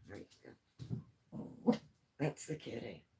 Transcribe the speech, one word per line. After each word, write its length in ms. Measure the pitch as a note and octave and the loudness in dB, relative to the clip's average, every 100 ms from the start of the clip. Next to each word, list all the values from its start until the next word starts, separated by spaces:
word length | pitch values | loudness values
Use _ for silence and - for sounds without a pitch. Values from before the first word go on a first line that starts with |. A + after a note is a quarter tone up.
| - | -12
There 120 | G#2 | -12
you 80 | A2 - | -12 -14
go. 1400 | - - _ _ - - - - _ - - - - A3 - - _ _ | -16 -18 _ _ -4 -4 -4 -18 _ -8 -8 -2 6 6 6 -20 _ _
That's 260 | D3+ - - | 2 2 -2
the 100 | D#3 | -4
kitty. 500 | - A#2 A#2 E2 - | -2 -4 -4 -8 -14